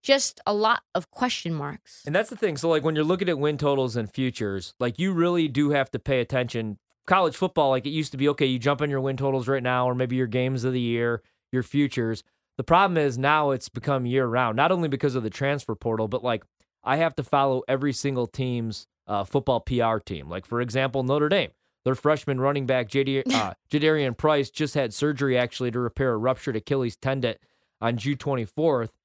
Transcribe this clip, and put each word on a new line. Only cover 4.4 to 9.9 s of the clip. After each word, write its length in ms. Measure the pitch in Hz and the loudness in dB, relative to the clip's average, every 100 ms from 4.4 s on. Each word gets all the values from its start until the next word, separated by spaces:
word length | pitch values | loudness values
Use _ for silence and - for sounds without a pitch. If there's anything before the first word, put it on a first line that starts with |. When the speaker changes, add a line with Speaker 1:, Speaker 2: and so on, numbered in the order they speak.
| 104 98 - _ | -4 -4 -8 _
Speaker 2:
like, 180 | 123 - | -4 0
you 140 | 185 | -2
really 340 | 175 175 175 156 | 2 2 2 0
do 220 | 127 147 | 2 2
have 220 | 147 131 | 2 0
to 80 | 123 | -4
pay 220 | - 131 | 0 0
attention. 580 | 120 131 120 120 110 101 _ _ - | 0 -2 -2 -2 -4 -8 _ _ 2
College 300 | 185 175 - | 2 2 0
football, 340 | 185 - 143 | -2 2 2
like, 160 | 131 139 | 2 0
it 60 | |
used 200 | 156 151 | -4 -4
to 40 | 135 | 0
be, 100 | 143 | 0
okay, 180 | 143 135 | 2 2
you 100 | 127 | 2
jump 240 | 123 143 | 0 0
on 80 | 147 | 0
your 100 | 139 | 0
win 160 | 135 131 | -2 -2
totals 320 | 139 135 120 | 0 0 0
right 140 | 139 | 0
now, 240 | 127 127 | 2 2
or 60 | 127 | 2